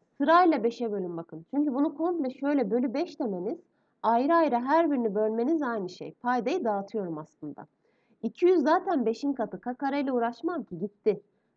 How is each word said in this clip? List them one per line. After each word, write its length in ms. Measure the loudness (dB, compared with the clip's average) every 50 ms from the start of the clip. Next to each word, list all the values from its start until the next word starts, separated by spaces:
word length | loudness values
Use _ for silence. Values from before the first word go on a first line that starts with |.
| _ _ _
Sırayla 460 | -2 2 4 6 6 6 6 4 2 0
beşe 280 | -2 -2 -4 -4 -4
bölün 260 | -4 -4 -4 -4 -6
bakın. 280 | -8 -10 -10 -14 -16 -12 _ -2
Çünkü 200 | 0 0 0 0
bunu 220 | 0 0 0 -2
komple 340 | -2 -2 -2 -2 -2 -4 -4
şöyle 420 | -6 -4 -2 0 2 2 2 0
bölü 220 | 0 0 0 -2 -2
beş 260 | -4 -4 -4 -6 -6
demeniz, 400 | -4 -4 -4 -4 -4 -6 -6 -8 -12 _ _ _ _ _ _ _ 0
ayrı 320 | 2 2 2 4 4 4
ayrı 200 | 4 4 4 2
her 360 | 0 2 4 4 4 4 4
birini 240 | 2 0 0 0 0
bölmeniz 460 | 0 0 0 0 0 0 0 0 0
aynı 280 | 0 -2 -2 -4 -4 -6
şey. 240 | -8 -10 -14 -14 -12
Paydayı 500 | _ -2 0 0 0 0 0 -2 0 0
dağıtıyorum 540 | -2 -2 -2 -4 -4 -6 -6 -4 -4 -6
aslında. 500 | -8 -10 -12 _ _ -12 -12 -12 -12 -16 -18 _ _ _ _ _ _ _ _ _ _ -8
İki 220 | -8 -2 2 4
yüz 160 | 4 4 4
zaten 440 | 4 4 2 2 2 0 0 0 0
beşin 280 | 0 -2 -2 -2 -2 -2
katı. 280 | -2 -4 -4 -6 -8
K 120 | -8 -8 -8
kare 280 | -4 -4 -2 -2 -2
ile 100 | -2 0
uğraşmam 520 | 0 0 0 -2 -4 -4 -6 -4 -4 -4 -6
ki, 160 | -8 -8 -8
gitti. 420 | -8 -8 -8 _ -2 -2 -2 -2 -4 _ _ _ _ _ _